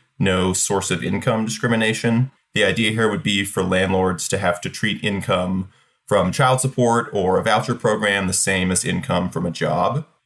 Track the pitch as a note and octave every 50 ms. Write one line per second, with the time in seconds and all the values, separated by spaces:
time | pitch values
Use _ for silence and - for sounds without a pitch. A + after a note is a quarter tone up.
0 | _ _ _ - F#2+ F#2+ F#2 F#2 F#2 F#2 F2+ - - - G2+ F#2+ F#2 - F#2 E2+
1 | - F2+ G2 G2 - B2+ A2+ A2 A2 G#2+ - - - A#2 A#2 A2+ A2 A2 A2 -
2 | - A#2 A2+ A#2 B2+ C3 - _ _ _ - G#2+ G#2 F#2+ F#2 A2+ A2+ G#2+ G#2+ A#2
3 | A2+ G#2+ G2+ F2+ - G#2+ G2+ G2 G2 F#2+ - G2+ F#2 F#2 F#2 F#2 F#2+ F#2+ F#2+ F#2
4 | F#2 F#2 F2 E2+ - - - F#2+ F#2 F2 F2 - - F#2 - - - G#2 G2+ -
5 | - G#2+ G2 G2 - - F#2+ F2+ F2+ F#2 F#2+ F#2 F#2 - - _ _ _ _ _
6 | _ - - F#2+ F2+ F2+ C#3+ - C3 B2+ C3 B2+ - C3+ - - B2 A#2 A#2 A#2
7 | A2+ - - G2+ F#2 F#2 F#2 F#2+ - A2+ G#2+ A2 A2 - A#2 - - A2+ G#2+ G#2+
8 | G#2+ G2+ G2 G2 F#2+ F#2 F#2 - - G2 F#2+ F#2 F#2 F#2 F#2 F2 - F2+ F2+ F2+
9 | - - F2+ F2 F2+ F2+ - F2 F2+ F2 D#2 - E2 D#2 D#2+ E2+ F2 G2 A#2+ D3+
10 | D#3+ - _ _ _